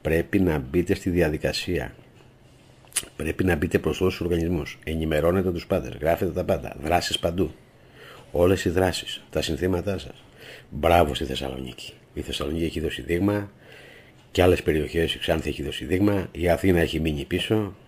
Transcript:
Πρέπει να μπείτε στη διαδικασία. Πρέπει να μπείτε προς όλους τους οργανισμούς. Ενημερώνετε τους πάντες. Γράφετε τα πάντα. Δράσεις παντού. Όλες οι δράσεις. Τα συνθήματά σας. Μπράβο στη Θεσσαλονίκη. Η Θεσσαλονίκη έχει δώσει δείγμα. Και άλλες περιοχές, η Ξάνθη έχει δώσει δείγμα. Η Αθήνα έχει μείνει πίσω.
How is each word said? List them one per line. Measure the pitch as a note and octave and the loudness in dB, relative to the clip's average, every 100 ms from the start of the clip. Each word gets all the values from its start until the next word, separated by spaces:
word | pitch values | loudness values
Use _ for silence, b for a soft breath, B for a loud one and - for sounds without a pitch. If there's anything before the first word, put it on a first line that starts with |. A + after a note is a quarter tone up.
Πρέπει | - E2 E2 G2+ | 2 0 2 2
να | F#2 D2+ | 2 2
μπείτε | C2 E2 E2+ | 0 -2 0
στη | F#2+ - | -2 0
διαδικασία. | F2 D#2+ D2+ - - - F2 - - - - - - - - - - - - - - | 2 2 2 -2 -4 -4 -4 -6 -12 -20 -20 -20 -20 -20 -20 -20 -20 -8 -8 -8 -6
Πρέπει | D#2 - | -6 0
να | F#2 D#2+ | 2 2
μπείτε | E2 F#2+ | 2 2
προς | D#2+ D2+ | 0 0
όλους | F#2 - | 0 0
τους | E2+ | 0
οργανισμούς. | E2+ E2 F2 C#2+ - | 0 2 0 -4 -10
Ενημερώνετε | - D#2+ D#2+ D2+ E2 F#2 F#2 | -6 -2 0 2 4 2 0
τους | E2+ - | -2 -2
πάντες. | F#2 C2 A1+ | -4 -4 -2
Γράφετε | D#2 E2+ F#2 | 0 0 0
τα | E2 | -2
πάντα. | F2+ F2 - - | -2 -2 -2 -8
Δράσεις | C#2+ F2 - - | 0 0 0 -2
παντού. | F2 E2+ F2 - - _ B B B B B | -2 0 -2 -4 -20 _ B B B B B
Όλες | - F2 F#2+ | 2 4 4
οι | F#2+ | 2
δράσεις. | F2 F#2 - - - - | 2 2 0 -8 -12 -6
Τα | D#2+ | -4
συνθήματά | D2+ D2 F2+ F2+ F#2+ F#2+ | -2 -2 0 0 -2 -4
σας. | - - - B B B B | -8 -18 -20 B B B B
Μπράβο | D2+ E2 E2+ D#2 | -2 4 6 4
στη | C2 | 0
Θεσσαλονίκη. | C#2 C2 C#2 C2 B1+ B1+ - - - | -4 -6 -6 -8 -10 -12 -18 -20 -14
Η | - | -12
Θεσσαλονίκη | D2+ C#2 C#2+ D#2+ | -8 -6 -4 -2
έχει | E2 D#2+ | -2 -2
δώσει | D#2 - | -4 -6
δείγμα. | B1+ F2 G2 G#2 G2+ - B B B B B - - | -2 0 2 0 -4 -14 B B B B B -20 -8
Και | - | 4
άλλες | F2+ F2 | 6 6
περιοχές, | - D#2 D2 E2 E2 | 2 0 0 0 0
η | - | -2
Ξάνθη | - D#2+ D2+ | -2 -2 -2
έχει | D2+ | -6
δώσει | C#2 - | -6 -8
δείγμα. | C2 F2+ G#2 G2+ F2 | -4 2 2 2 -4
Η | - F2 | -2 2
Αθήνα | E2+ G2 E2+ | 4 4 4
έχει | D#2+ D#2 | 2 0
μείνει | D#2+ D2 | -2 -2
πίσω. | C#2 F2+ - G#2+ G2+ G2 | -2 -4 0 0 0 -8